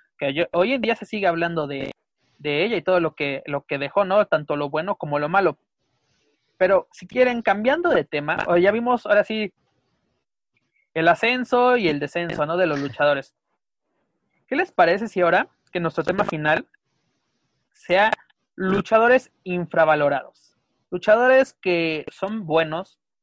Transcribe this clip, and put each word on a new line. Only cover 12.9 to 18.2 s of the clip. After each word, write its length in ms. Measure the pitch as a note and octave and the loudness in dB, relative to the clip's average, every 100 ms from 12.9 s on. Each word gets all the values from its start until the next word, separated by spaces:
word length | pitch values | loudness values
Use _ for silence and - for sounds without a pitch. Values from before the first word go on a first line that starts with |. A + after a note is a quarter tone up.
| - D3 C#3 - _ _ _ _ _ _ _ _ _ _ _ - | -2 0 0 -4 _ _ _ _ _ _ _ _ _ _ _ -8
¿Qué 80 | C#4 | -4
les 160 | F4+ | -2
parece 340 | - E3 G3 A3+ | 2 2 2 -2
si 140 | F#3+ | -2
ahora, 280 | E3+ F3+ - _ _ | 2 2 -2 _ _
que 100 | - | -6
nuestro 220 | E3 - | -4 -4
tema 220 | D#3 F#3+ | -4 -2
final 420 | G3+ D#3+ D3+ D#3+ - _ _ _ _ _ _ _ _ _ _ | -4 -4 0 -2 -2 _ _ _ _ _ _ _ _ _ _
sea 360 | _ - F3+ G#3+ - | _ -2 0 0 -2